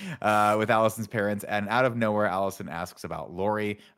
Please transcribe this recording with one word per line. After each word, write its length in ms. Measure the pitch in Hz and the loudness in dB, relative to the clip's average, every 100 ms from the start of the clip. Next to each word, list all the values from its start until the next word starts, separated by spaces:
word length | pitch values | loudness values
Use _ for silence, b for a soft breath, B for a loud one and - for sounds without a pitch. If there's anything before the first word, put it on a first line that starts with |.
| 196 147 | -12 -2
uh, 340 | 104 107 104 107 | 2 4 4 4
with 120 | 107 | 4
Allison's 380 | 113 110 - 107 | 4 2 0 -4
parents. 360 | 113 101 101 | -2 -2 -2
And 240 | - 104 101 | -4 -4 0
out 160 | 117 | 2
of 140 | 131 117 | 2 2
nowhere, 300 | 110 107 104 | 0 2 0
Allison 420 | 92 98 - 92 | 0 -2 -4 -8
asks 340 | 82 85 - | -8 -8 -10
about 300 | 85 80 65 | -10 -10 -8
Laurie. 460 | 87 101 107 104 104 B | -4 -2 0 -2 -6 B